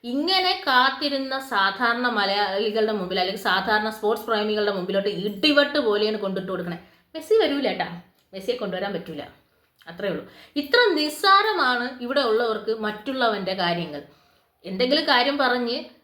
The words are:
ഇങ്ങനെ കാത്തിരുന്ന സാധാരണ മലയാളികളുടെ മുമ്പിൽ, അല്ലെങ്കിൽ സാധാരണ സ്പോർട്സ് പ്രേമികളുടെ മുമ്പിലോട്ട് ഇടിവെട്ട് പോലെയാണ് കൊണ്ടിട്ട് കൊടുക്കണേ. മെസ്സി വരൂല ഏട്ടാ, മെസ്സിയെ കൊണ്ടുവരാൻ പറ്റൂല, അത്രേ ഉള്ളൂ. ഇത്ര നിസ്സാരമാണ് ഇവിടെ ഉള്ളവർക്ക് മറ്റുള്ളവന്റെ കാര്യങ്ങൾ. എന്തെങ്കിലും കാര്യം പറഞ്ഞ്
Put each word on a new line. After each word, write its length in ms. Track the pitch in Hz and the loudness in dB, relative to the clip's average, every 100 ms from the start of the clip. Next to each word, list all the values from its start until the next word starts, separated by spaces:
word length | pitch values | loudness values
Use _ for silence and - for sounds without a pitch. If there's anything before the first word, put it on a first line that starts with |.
ഇങ്ങനെ 480 | 233 269 330 381 370 381 294 | -4 -2 0 2 0 0 2
കാത്തിരുന്ന 680 | 254 262 262 294 277 262 262 | 4 4 0 -2 -2 -4 -6
സാധാരണ 680 | 269 208 196 196 240 240 247 | -2 0 0 2 0 0 0
മലയാളികളുടെ 840 | 214 196 202 202 196 214 220 214 | 0 0 2 0 0 0 0 0
മുമ്പിൽ, 260 | 214 180 185 | -2 -2 -2
അല്ലെങ്കിൽ 220 | 180 202 | -2 -2
സാധാരണ 460 | 220 185 190 214 220 | 0 0 2 0 0
സ്പോർട്സ് 360 | 214 208 226 233 | -2 -2 -2 0
പ്രേമികളുടെ 460 | 214 214 214 208 | 0 0 0 0
മുമ്പിലോട്ട് 380 | 196 180 196 202 175 | -2 -2 -2 -2 -4
ഇടിവെട്ട് 540 | 202 208 311 285 285 294 | -6 0 2 4 2 0
പോലെയാണ് 400 | 233 208 214 214 | 2 2 0 -2
കൊണ്ടിട്ട് 320 | 196 190 185 | -4 -4 -6
കൊടുക്കണേ. 260 | 180 175 170 - _ _ | -6 -6 -10 -14 _ _
മെസ്സി 200 | 320 311 | -14 2
വരൂല 340 | 440 320 285 247 | 4 4 2 -2
ഏട്ടാ, 200 | 185 170 170 - _ _ | -2 -6 -8 -18 _ _
മെസ്സിയെ 240 | 190 190 247 | -8 -6 -4
കൊണ്ടുവരാൻ 340 | 202 180 202 | -4 -4 -4
പറ്റൂല, 300 | 175 170 147 - - _ _ _ _ - | -6 -8 -12 -14 -20 _ _ _ _ -18
അത്രേ 200 | 170 202 | -4 -2
ഉള്ളൂ. 160 | 165 - - - 294 | -2 -8 -20 -6 -6
ഇത്ര 220 | 285 480 453 | 2 4 4
നിസ്സാരമാണ് 920 | 302 302 - 392 392 440 381 262 247 247 - | 2 -2 2 6 6 6 2 2 0 -4 -6
ഇവിടെ 220 | 240 285 247 | -2 0 2
ഉള്ളവർക്ക് 420 | 220 240 214 214 220 | 2 2 -2 -4 -2
മറ്റുള്ളവന്റെ 720 | 214 208 - 262 233 208 185 | -4 -4 -6 0 0 0 -4
കാര്യങ്ങൾ. 480 | 190 175 170 160 143 - _ _ _ _ _ | 0 0 0 -4 -10 -14 _ _ _ _ _
എന്തെങ്കിലും 400 | 180 190 254 302 302 | -10 -2 2 2 4
കാര്യം 300 | 247 254 277 | 2 2 2
പറഞ്ഞ് 400 | 254 247 240 262 - - | 0 0 -2 -6 -8 -20